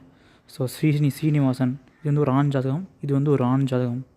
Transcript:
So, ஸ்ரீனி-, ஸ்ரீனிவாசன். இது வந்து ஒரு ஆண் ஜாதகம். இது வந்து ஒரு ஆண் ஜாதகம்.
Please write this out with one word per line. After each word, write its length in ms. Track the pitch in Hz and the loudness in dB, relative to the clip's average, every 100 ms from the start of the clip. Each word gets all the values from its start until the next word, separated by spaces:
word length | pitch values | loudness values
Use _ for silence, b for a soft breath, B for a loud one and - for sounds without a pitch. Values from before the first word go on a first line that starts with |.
| - b b b - | -12 b b b -20
So, 220 | - 127 | -8 -6
ஸ்ரீனி-, 400 | - 156 147 147 | -2 0 2 0
ஸ்ரீனிவாசன். 720 | - 156 147 135 127 127 135 - | 0 0 2 0 0 -2 -4 -12
இது 140 | _ | _
வந்து 180 | 151 147 | -2 0
ஒரு 100 | 139 | 2
ஆண் 180 | 135 143 | 2 2
ஜாதகம். 380 | 139 131 147 190 - | 0 -2 -4 -6 -10
இது 120 | 143 | -2
வந்து 180 | 135 147 | 0 2
ஒரு 120 | 135 | 2
ஆண் 200 | 123 135 | 2 2
ஜாதகம். 420 | 135 123 123 120 - | 2 0 -2 -4 -10